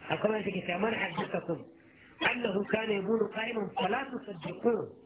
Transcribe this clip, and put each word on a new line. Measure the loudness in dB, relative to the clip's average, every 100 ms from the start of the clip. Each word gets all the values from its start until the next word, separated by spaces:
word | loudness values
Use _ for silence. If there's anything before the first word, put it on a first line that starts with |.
| -2
Akwai | 2 2
wanda | 2
take | 0 -2 -2
cewa, | 0
"من | 2
حدثكم | 2 0 -2 -2 -2 -2 -4 -6 -18 -20 -20 -20 -2 0
أنه | 2 2 0
كان | 2 2 2
يبول | 0 2 2 2
قائما | 0 -2 -2 -2 0
فلا | 2 2
تصدقوه | -2 -6 -8 -8 -8 -2 2 2 0 -10